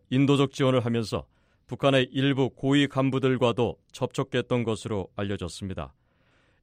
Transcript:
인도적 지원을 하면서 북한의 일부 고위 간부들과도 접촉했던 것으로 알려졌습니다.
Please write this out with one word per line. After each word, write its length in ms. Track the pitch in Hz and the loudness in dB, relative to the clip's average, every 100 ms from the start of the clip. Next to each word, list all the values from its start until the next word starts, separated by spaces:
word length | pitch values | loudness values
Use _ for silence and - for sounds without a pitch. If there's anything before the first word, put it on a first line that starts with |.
| - | -2
인도적 400 | 127 143 139 139 | 2 4 4 2
지원을 320 | - 131 127 117 | 0 2 2 0
하면서 400 | 117 110 95 - _ _ _ - | -2 -2 -6 -8 _ _ _ -14
북한의 440 | 120 139 135 123 | -2 2 2 2
일부 400 | 135 139 131 127 | 0 0 2 0
고위 360 | - 135 143 139 | -2 0 2 2
간부들과도 920 | 135 135 131 131 127 120 110 110 - _ | 0 0 0 0 2 2 2 -2 -2 _
접촉했던 720 | - 127 - 131 127 120 123 | -8 -6 -4 -4 -4 -2 -2
것으로 440 | 113 110 110 104 90 - | -2 -4 -4 -6 -6 -6
알려졌습니다. 800 | 101 98 87 - 98 85 71 - _ _ _ _ _ _ | -6 -4 -8 -10 -10 -10 -12 -14 _ _ _ _ _ _